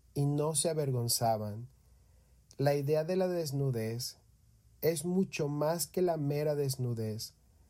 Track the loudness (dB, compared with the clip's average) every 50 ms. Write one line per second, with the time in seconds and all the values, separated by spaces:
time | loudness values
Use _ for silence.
0 | _ -8 -2 0 0 2 2 0 0 0 0 0 0 2 0 0 0 0 0 0
1 | 0 0 0 2 2 2 2 2 0 -4 -6 -8 -10 -14 -16 -20 _ -20 -20 -20
2 | -20 -20 -20 -20 -20 _ -20 -20 _ _ -4 0 2 2 2 2 2 2 2 2
3 | 2 2 2 2 2 2 0 0 -2 -2 -2 -2 0 0 0 0 -2 -2 -4 -4
4 | -6 -8 -10 -14 _ _ _ _ _ -20 -20 -20 _ -20 -16 -2 0 0 0 0
5 | -2 0 0 2 0 0 0 -2 -2 -2 0 0 0 0 0 0 -2 -4 -2 0
6 | 2 2 2 0 0 0 0 0 0 0 2 2 0 0 0 0 -2 -2 -2 -2
7 | -2 -4 -4 -6 -8 -12 -14 _ _ _ _ _ -20 _